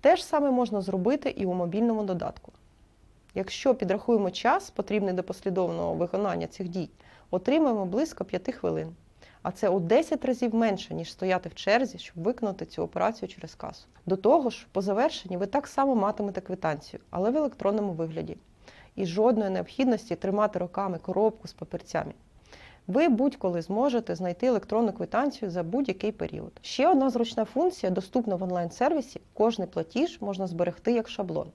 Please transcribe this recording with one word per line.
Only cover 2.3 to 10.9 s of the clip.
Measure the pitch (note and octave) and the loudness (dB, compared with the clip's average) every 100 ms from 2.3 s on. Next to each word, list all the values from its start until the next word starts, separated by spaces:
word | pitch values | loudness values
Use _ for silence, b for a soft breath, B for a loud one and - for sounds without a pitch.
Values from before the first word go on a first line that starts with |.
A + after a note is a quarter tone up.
| - - - _ _ - _ _ _ _ | -8 -18 -20 _ _ -20 _ _ _ _
Якщо | - G3 - C#4 | -8 -6 -2 2
підрахуємо | B3+ F#3 G3 - A3+ F#3+ | 2 2 -2 2 2 2
час, | F#3 A3+ E4+ - | 0 2 2 0
потрібний | - F#3+ G#3+ G3 | -8 -2 0 0
до | F3+ | -2
послідовного | F3+ F#3 - F#3 F3 E3+ E3+ | -4 -4 -2 0 0 0 -2
виконання | D#3+ F3 F#3+ G#3 E3+ E3+ | 0 -2 0 0 -2 -6
цих | - F3+ | -8 -8
дій, | F3+ E3 - B B B | -6 -8 -10 B B B
отримаємо | F#3 F#3 D4 D4+ A3 F#3 | -2 2 4 4 2 0
близько | G3+ D#4 - | -2 -2 -4
п'яти | F#3 F#3 F#3 | -6 -4 -4
хвилин. | B3 F3+ D#3+ D#3+ E3+ - _ b b | -4 -2 -2 -4 -12 -20 _ b b
А | - | -8
це | - G#3 | -2 2
у | F3 | 2
десять | E3 A#3+ D#4+ D4+ | 4 4 4 -2
разів | C4+ A#3+ A#3+ | 0 0 0
менше, | A3+ A3+ A#3 - | 2 2 0 -4